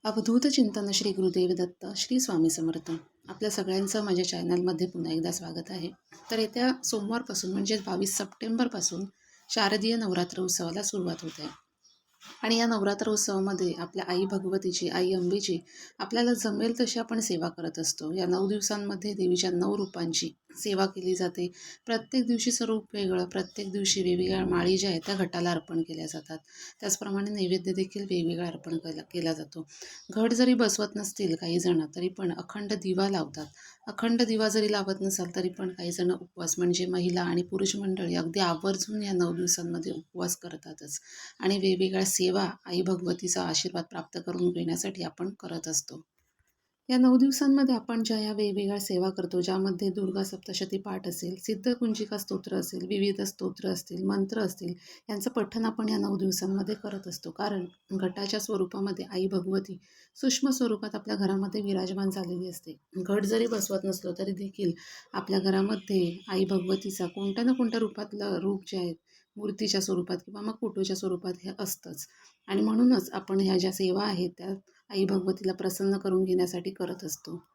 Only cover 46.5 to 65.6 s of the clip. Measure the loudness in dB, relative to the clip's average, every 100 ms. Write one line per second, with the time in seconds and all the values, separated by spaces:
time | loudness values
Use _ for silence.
46.5 | _ _ _ 0 6 8 8 6 6 4
47.5 | 6 6 2 0 -2 0 0 -2 0 0
48.5 | 2 0 -2 0 0 0 0 -2 0 0
49.5 | 0 0 0 -2 0 -2 -2 -4 -6 -8
50.5 | -6 -4 -4 -6 -6 -6 -6 -6 -6 -4
51.5 | -2 0 0 0 -2 -4 -6 -4 -6 -4
52.5 | -4 -4 -6 -4 2 2 0 -4 -4 -6
53.5 | -4 -4 -4 -6 -4 -2 0 0 0 -2
54.5 | -4 -8 -8 -14 -20 -8 -4 -2 -2 -2
55.5 | -2 -2 0 0 0 0 0 0 0 0
56.5 | 0 -2 -4 -6 -8 -10 -10 -12 -6 -2
57.5 | -2 -6 _ _ -2 -2 -2 -4 -4 -2
58.5 | -2 -2 -2 -6 -6 -6 -2 0 0 0
59.5 | -2 -4 -14 _ -20 _ -2 0 2 2
60.5 | 2 2 0 -2 -8 -6 0 2 2 0
61.5 | -2 -2 -2 -2 -2 -2 -2 -6 -6 -6
62.5 | -10 -16 -18 _ -8 0 0 2 2 2
63.5 | 0 0 -2 -2 -4 -6 -4 -4 -4 -6
64.5 | -2 -2 -2 -10 -20 -8 -8 0 2 4
65.5 | 4